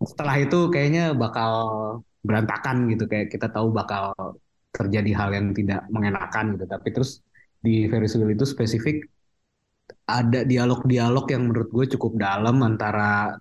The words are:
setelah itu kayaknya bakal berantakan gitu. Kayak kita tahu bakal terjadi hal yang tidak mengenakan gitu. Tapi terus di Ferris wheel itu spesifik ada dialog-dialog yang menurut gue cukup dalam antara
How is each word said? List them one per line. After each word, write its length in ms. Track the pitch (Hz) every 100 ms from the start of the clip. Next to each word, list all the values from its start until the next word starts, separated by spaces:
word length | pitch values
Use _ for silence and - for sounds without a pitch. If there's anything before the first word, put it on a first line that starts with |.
setelah 340 | - - 147 139
itu 180 | 139 175 170
kayaknya 480 | 160 143 165 165
bakal 400 | 131 117 120 113 113 113 110 107 113 - _ 104
berantakan 640 | 107 107 98 135 127 120
gitu. 160 | 110 107
Kayak 240 | 107 104
kita 160 | 104 113
tahu 220 | 107 113
bakal 480 | 107 - 101 98 95 92 - _ _ _
terjadi 400 | - 98 107 101
hal 160 | 104 98
yang 240 | 101 101
tidak 320 | 107 98 95 -
mengenakan 720 | 110 104 95 95 110 110 95
gitu. 80 | 90
Tapi 220 | 98 113
terus 320 | 127 131 - _ _ _ _
di 240 | 117 110 107
Ferris 320 | 113 107 117
wheel 160 | 107
itu 80 | 107
spesifik 640 | 139 - 113 113 151 151 - _ _ _ _ _ _ _ _ - -
ada 360 | 120 117 123
dialog-dialog 880 | 131 123 123 123 131 123 117 131 131
yang 240 | 127 123
menurut 160 | 117 113
gue 160 | 117 131
cukup 240 | - 113 107
dalam 480 | 98 98 113 131 117
antara 720 | 110 107 104 104 104 104 -